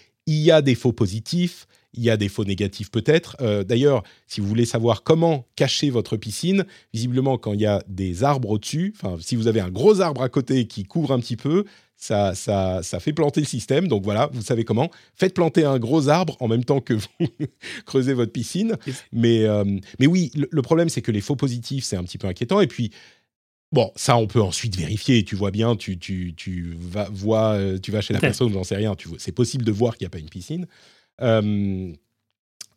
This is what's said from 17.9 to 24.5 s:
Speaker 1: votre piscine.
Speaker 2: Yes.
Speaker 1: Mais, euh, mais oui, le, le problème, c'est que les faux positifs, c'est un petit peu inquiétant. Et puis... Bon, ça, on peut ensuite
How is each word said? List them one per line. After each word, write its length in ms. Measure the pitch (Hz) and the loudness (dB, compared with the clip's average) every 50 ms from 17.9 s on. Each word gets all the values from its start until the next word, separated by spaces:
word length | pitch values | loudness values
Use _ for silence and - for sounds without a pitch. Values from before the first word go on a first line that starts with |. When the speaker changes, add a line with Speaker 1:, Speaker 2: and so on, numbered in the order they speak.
| - 135 123 135 | 0 0 2 2
Speaker 1:
votre 200 | 135 123 117 - | 2 0 0 0
piscine. 440 | - 127 107 - - 180 220 226 220 - - | -2 -4 -6 -4 -2 -2 -2 -2 -2 -4 -6
Speaker 2:
Yes. 160 | 139 131 - - _ | -8 -10 -10 -10 _
Speaker 1:
Mais, 320 | - 117 113 117 117 110 110 | 0 2 4 4 6 4 4
euh, 200 | 107 104 104 101 101 98 92 90 - - - | 4 2 2 2 0 -2 -4 -6 -6 0 4
mais 80 | 131 | 4
oui, 240 | 156 180 185 170 127 - | 4 4 4 0 -2 -2
le, 100 | 147 139 - | -4 -4 -2
le 100 | 165 147 | -2 -2
problème, 280 | 123 - 165 165 170 160 | 0 2 2 2 2 0
c'est 100 | - 127 | -2 -4
que 100 | - - | -2 -2
les 120 | 107 101 | -2 -2
faux 140 | - - 147 | -2 -2 -2
positifs, 480 | 120 143 131 123 120 117 - 135 135 - | -2 -2 -4 -4 -4 -8 -8 -8 -6 -6
c'est 120 | - 104 | -4 -6
un 80 | 90 90 | -6 -6
petit 140 | 90 - - | -6 -8 -8
peu 80 | - | -6
inquiétant. 340 | 95 90 - 123 - 190 208 | -6 -6 -4 -4 0 2 2
Et 60 | 180 | 2
puis... 240 | 123 - - 117 104 - - - - _ _ _ _ _ _ _ _ _ _ _ - | 2 0 -4 -6 -6 -8 -12 -20 -20 _ _ _ _ _ _ _ _ _ _ _ 0
Bon, 200 | - 127 110 - - | 2 2 2 2 0
ça, 220 | - - 143 123 117 | -2 2 4 4 4
on 80 | 110 | 4
peut 160 | 98 - 120 | 2 2 2
ensuite 340 | 104 90 | 2 2